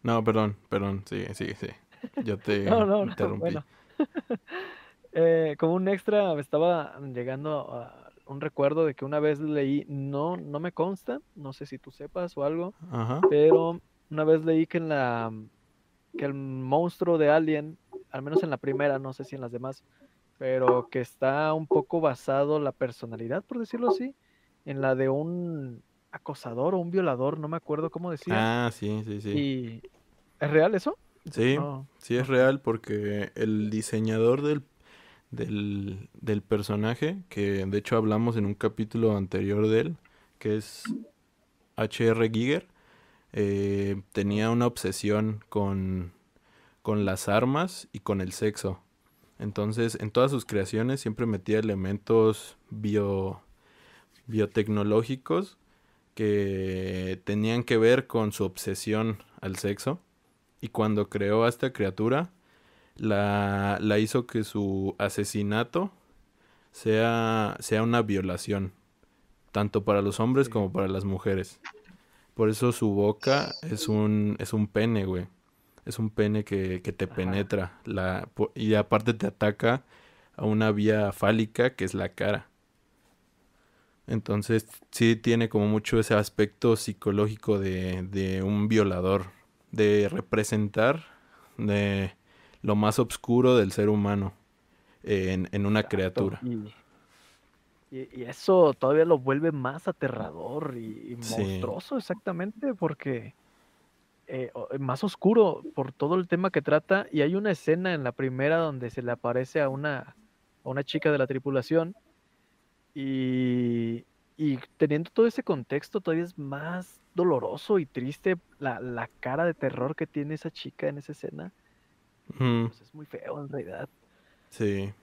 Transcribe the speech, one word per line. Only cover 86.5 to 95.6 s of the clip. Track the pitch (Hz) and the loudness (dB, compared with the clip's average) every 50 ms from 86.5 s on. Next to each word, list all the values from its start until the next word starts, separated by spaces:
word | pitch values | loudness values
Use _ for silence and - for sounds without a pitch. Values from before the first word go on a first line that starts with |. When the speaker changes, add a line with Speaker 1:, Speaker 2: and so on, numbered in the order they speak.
| _ _ - 120 113 | _ _ 2 4 4
Speaker 1:
psicológico | 107 - - 101 _ - 104 101 101 104 104 107 - - - 104 101 | 4 0 -8 -8 _ -2 0 2 2 2 0 -2 -6 0 0 0 0
de, | 98 95 92 92 92 92 90 92 92 | 0 -2 -2 -2 -2 -4 -4 -4 -6
de | 92 98 98 95 92 95 95 92 | -6 -4 -2 -2 -2 -2 -2 0
un | 98 104 104 104 | 0 0 0 2
violador, | 107 110 110 104 98 92 90 90 95 98 101 95 95 - _ _ _ _ _ _ _ | 4 4 4 4 4 2 0 2 2 2 0 0 -6 -14 _ _ _ _ _ _ _
de | - 110 107 104 104 104 101 98 | 0 2 4 6 6 6 4 2
representar | 160 190 - _ - 107 107 - 120 107 104 101 - - 110 123 143 160 - - - _ _ _ _ - - _ _ | 0 -4 -4 _ 0 0 0 0 0 0 0 0 2 2 2 4 2 0 -6 -16 -20 _ _ _ _ -20 -20 _ _
de | - 110 104 101 104 101 101 98 98 95 98 - _ _ _ _ _ _ _ - _ | -4 -2 0 2 2 2 0 0 0 -2 -4 -6 _ _ _ _ _ _ _ -20 _
lo | - 107 104 | -2 0 2
más | 104 107 107 104 - | 4 4 2 4 2
oscuro | 120 110 - - - - 117 123 123 127 127 | 0 0 -2 -10 -2 2 4 6 6 6 6
del | 120 104 98 | 6 4 4
ser | 95 - 104 | 2 2 2
humano | 104 107 104 101 101 101 101 98 92 - _ _ _ _ _ _ _ _ _ _ _ _ _ - | 2 4 2 2 0 0 0 -2 -4 -6 _ _ _ _ _ _ _ _ _ _ _ _ _ -4
en, | - 107 98 92 92 95 92 92 - - | -2 0 0 0 0 0 -2 -2 -2 -2
en | 104 | -2